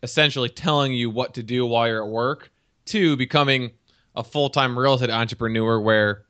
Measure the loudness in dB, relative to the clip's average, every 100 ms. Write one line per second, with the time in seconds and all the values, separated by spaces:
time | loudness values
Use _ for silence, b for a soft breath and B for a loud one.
0 | -6 0 0 0 -6 -4 -2 0 0 0
1 | -2 -2 -6 -6 -4 -2 0 0 0 -2
2 | -4 -4 -4 -4 -12 _ _ _ -6 0
3 | 2 2 0 2 2 0 -2 _ _ _
4 | _ -10 -6 -2 0 2 0 2 2 2
5 | 0 -2 -2 -4 -2 0 0 2 4 4
6 | 4 0 _